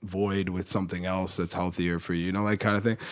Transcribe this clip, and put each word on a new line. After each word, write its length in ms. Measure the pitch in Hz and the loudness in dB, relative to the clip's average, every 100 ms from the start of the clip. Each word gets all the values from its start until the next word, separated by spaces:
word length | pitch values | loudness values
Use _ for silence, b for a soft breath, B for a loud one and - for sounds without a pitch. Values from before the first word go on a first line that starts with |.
void 460 | 101 95 101 98 92 | -6 0 2 2 0
with 180 | 92 90 | -2 0
something 380 | 104 92 90 90 | 0 0 -2 -2
else 320 | 95 95 - | 0 0 -2
that's 160 | 87 | -2
healthier 460 | 87 90 87 87 85 | 0 -2 0 0 0
for 140 | - 87 | 0 0
you, 100 | 87 | 0
you 60 | |
know, 100 | 95 | 0
like, 160 | 104 107 | 2 2
kind 160 | 107 101 | 2 2
of 80 | |
thing. 140 | 110 113 B | 2 0 B